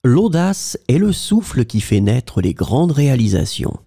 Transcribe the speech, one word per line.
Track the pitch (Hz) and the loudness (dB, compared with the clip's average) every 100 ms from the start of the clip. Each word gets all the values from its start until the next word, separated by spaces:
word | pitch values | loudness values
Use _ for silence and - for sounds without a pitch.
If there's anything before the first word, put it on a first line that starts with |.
L'audace | 127 139 220 165 185 196 - - - | 4 2 2 0 0 -2 -8 -10 0
est | 139 | 2
le | 208 | 2
souffle | 180 - 214 202 - | -2 0 -2 0 -4
qui | 113 110 | -2 -2
fait | - 104 | 0 2
naître | 101 120 - - | 2 0 -2 -2
les | 127 | -2
grandes | - - 120 170 | -2 -2 0 2
réalisations. | 143 143 127 110 95 - - - - | 2 2 2 2 0 -2 -4 -8 -8